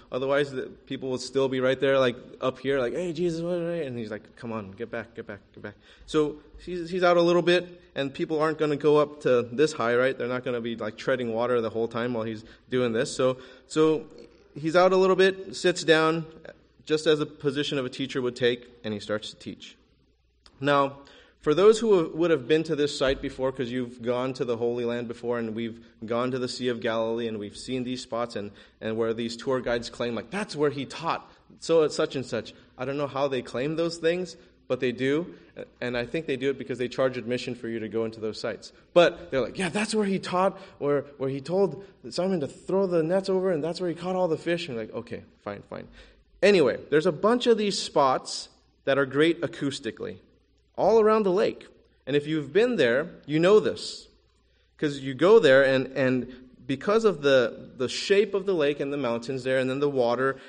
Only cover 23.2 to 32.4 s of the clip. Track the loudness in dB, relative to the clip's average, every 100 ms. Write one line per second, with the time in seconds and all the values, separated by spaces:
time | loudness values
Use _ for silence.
23.2 | -4 -4 -4 -4 -4 -4 -6 -6 -4 -2
24.2 | -2 -4 -4 -2 -2 0 -2 -4 -6 -8
25.2 | -4 -4 -4 -4 -8 -10 -20 -12 -4 -2
26.2 | -2 -2 -4 -4 -4 -2 -2 0 -2 -2
27.2 | -4 -6 -10 -12 -8 -6 -6 -8 -8 -6
28.2 | -6 -8 -10 -14 -20 -10 -6 -2 -2 -2
29.2 | -6 -6 -4 -2 -2 -4 -6 -6 -6 -6
30.2 | -8 -8 -6 -2 -2 -2 -8 -6 -4 -4
31.2 | -8 -20 _ -10 2 4 4 2 -2 -4
32.2 | -4 -6